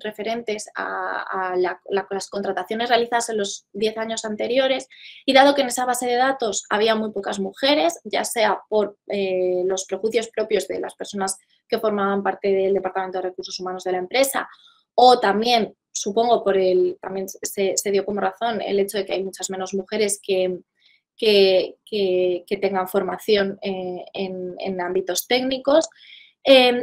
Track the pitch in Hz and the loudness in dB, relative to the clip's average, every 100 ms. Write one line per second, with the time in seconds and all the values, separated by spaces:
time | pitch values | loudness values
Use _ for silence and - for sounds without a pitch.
0 | 214 214 214 233 233 214 - - 190 190 | -10 -8 -6 -6 -6 -8 -8 -8 -6 -4
1 | 185 190 - 190 185 180 180 180 - 196 | -4 -6 -6 -4 -2 0 0 -2 -4 -4
2 | 190 196 - 202 196 185 185 220 240 233 | -2 -8 -6 -6 -4 -4 -4 -4 2 2
3 | 233 233 233 214 202 - _ 196 214 220 | 2 -2 -2 -4 -4 -8 _ -4 -4 -2
4 | 226 226 220 214 220 254 262 262 - - | -6 -6 -6 -6 0 2 2 0 -6 -20
5 | - - - 262 285 277 247 254 254 247 | -20 -8 4 8 8 6 0 -2 -2 -2
6 | 247 240 262 269 220 - - 208 220 220 | 0 2 2 0 -2 -4 -2 0 2 2
7 | 220 202 202 202 190 - 269 294 330 - | -2 -6 -6 -4 -6 0 2 4 2 -2
8 | 214 202 214 240 214 185 - 214 202 - | -6 -4 -2 0 0 0 -2 0 0 -4
9 | - 202 190 185 180 180 185 185 - 190 | -6 -4 -2 0 0 0 -2 -4 -4 -4
10 | 220 226 220 - 214 202 - 160 - - | -2 -2 -2 -6 -2 -2 -2 -6 -8 -10
11 | - 202 190 - _ _ - 220 220 202 | -10 -6 -6 -6 _ _ -6 -2 -2 0
12 | 196 202 196 190 202 196 190 196 185 190 | 0 0 -2 -2 0 0 2 0 -2 -6
13 | 185 185 185 185 - - 185 185 185 185 | -6 -6 -6 -8 -12 -10 -8 -8 -4 -4
14 | 185 254 269 - - - _ _ _ - | -2 0 0 -2 -8 -14 _ _ _ 6
15 | 254 247 202 202 233 240 196 - _ - | 8 8 4 2 2 2 0 -8 _ -8
16 | 208 202 240 214 196 196 185 185 180 - | -4 0 2 2 2 2 4 4 2 -2
17 | 190 190 190 - - - 196 - 208 196 | -10 -8 -10 -10 -10 -2 -2 0 0 0
18 | 190 202 185 - 233 214 - 196 196 208 | 0 -2 -4 -2 -4 -4 -2 0 0 -2
19 | 190 180 190 - 185 190 185 196 190 214 | -4 -4 -6 -8 -8 -6 -6 -6 -4 -2
20 | 208 - - 185 185 180 - _ _ _ | -2 -2 -2 0 0 -4 -12 _ _ _
21 | _ - 220 202 190 185 - - - 214 | _ -2 4 6 6 4 2 -8 -8 -2
22 | 190 180 180 175 - 196 196 190 185 202 | 0 2 2 -2 -4 -2 -2 -2 -2 -2
23 | 185 180 - 208 196 196 196 190 185 180 | -2 -4 2 2 2 -4 -6 -6 -6 -8
24 | - - 190 185 180 180 - 185 175 185 | -10 -8 -6 -6 -10 -8 -6 -6 -2 -2
25 | 185 180 - 247 262 262 269 311 320 _ | -2 -4 0 0 0 -2 2 2 2 _
26 | - - - _ 269 262 247 247 | -20 -20 -20 _ 8 8 8 4